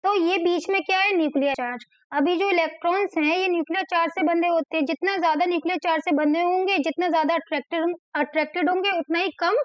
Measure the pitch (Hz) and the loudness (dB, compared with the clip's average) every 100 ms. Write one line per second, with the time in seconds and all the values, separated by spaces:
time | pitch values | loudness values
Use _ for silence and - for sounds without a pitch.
0 | 381 415 330 381 339 349 - 392 - 381 | 2 2 2 2 2 0 0 -2 0 0
1 | 392 381 302 294 277 269 247 247 - _ | 2 2 2 2 0 0 -6 -8 -12 _
2 | _ 285 285 349 403 349 320 311 349 370 | _ 0 2 2 2 2 0 -2 -2 0
3 | 392 - 302 349 381 349 311 349 370 339 | 0 0 0 2 0 0 -2 -4 -2 0
4 | 330 330 339 339 349 339 294 320 294 320 | 0 0 0 2 2 0 0 -2 -2 -2
5 | 370 392 330 302 359 349 330 359 359 320 | -2 0 0 0 0 0 -2 -2 0 -2
6 | 359 294 302 311 349 370 381 381 320 320 | 0 0 2 2 2 2 0 0 -2 -2
7 | 359 320 302 339 - 302 - 339 339 349 | 0 0 2 0 -2 -8 -4 -4 -2 -4
8 | _ 294 277 269 302 349 349 370 392 359 | _ -4 -2 -2 -2 0 0 0 0 -2
9 | - 330 370 - 339 440 | -2 -2 -2 -2 0 0